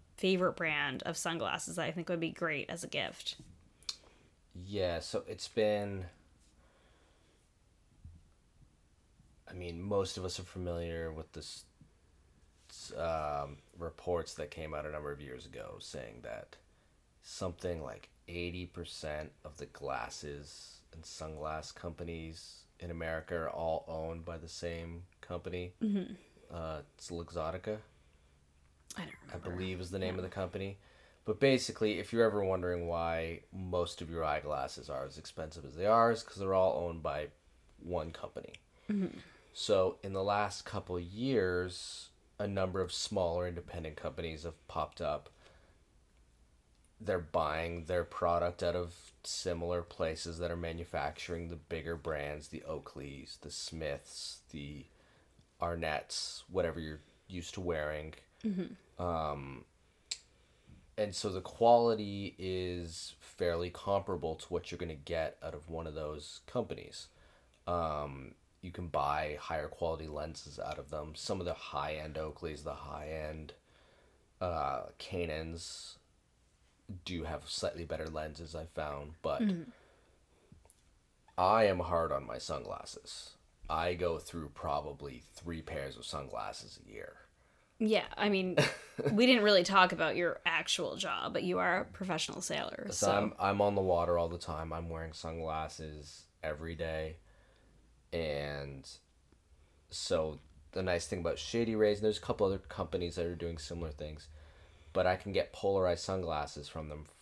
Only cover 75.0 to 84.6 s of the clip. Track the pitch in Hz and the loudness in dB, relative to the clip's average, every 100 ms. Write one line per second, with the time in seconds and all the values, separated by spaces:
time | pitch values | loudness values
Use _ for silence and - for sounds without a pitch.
75 | - 92 82 78 80 82 - - - - | -4 -2 0 -2 -4 -6 -8 -10 -12 -16
76 | _ _ _ _ _ _ _ _ - 90 | _ _ _ _ _ _ _ _ -12 -10
77 | - 87 78 76 - - - 80 80 78 | -4 -4 -2 -4 -4 -2 -2 -2 -4 -4
78 | 80 78 78 76 80 78 80 - 76 71 | -4 -4 -6 -8 -10 -8 -8 -4 -4 -4
79 | 73 80 80 - 214 175 160 - - - | -8 -6 -2 2 4 2 -2 -14 -20 -20
80 | _ _ _ _ - - - - _ _ | _ _ _ _ -20 -20 -20 -20 _ _
81 | _ _ - - 92 113 104 90 85 85 | _ _ -8 4 6 8 8 6 4 4
82 | 82 69 60 62 - 73 57 - - - | 4 0 -2 -6 -4 -4 -4 -8 -10 -14
83 | - - - - _ - - 78 87 87 | -12 -12 -14 -18 _ -12 -2 2 2 2
84 | 87 78 - 85 76 - | 2 0 -4 -6 -6 -4